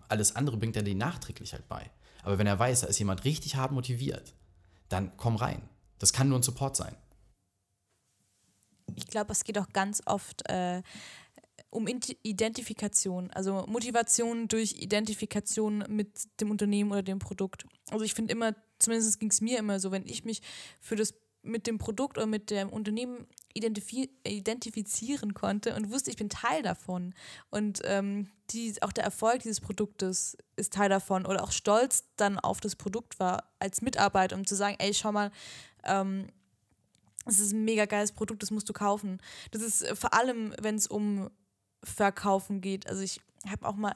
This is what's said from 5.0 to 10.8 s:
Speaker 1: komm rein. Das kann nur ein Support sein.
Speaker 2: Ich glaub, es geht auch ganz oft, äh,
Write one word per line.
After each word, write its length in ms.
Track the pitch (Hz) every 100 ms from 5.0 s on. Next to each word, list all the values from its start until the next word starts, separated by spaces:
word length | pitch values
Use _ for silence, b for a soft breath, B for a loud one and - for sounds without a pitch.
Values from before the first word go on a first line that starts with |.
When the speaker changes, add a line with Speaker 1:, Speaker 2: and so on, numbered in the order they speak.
| 98 -
Speaker 1:
komm 200 | 120 107
rein. 260 | - - - _ _ -
Das 120 | -
kann 160 | - 139
nur 100 | 131
ein 40 |
Support 320 | 123 120 135 -
sein. 200 | - - - _ _ _ _ _ _ _ _ _ _ _ _ _ _ _ _ _ - -
Speaker 2:
Ich 100 | -
glaub, 240 | 220 208
es 140 | 208
geht 160 | - 214
auch 100 | 185
ganz 320 | 196 196 208 -
oft, 420 | 202 - - -
äh, 320 | 185 180 180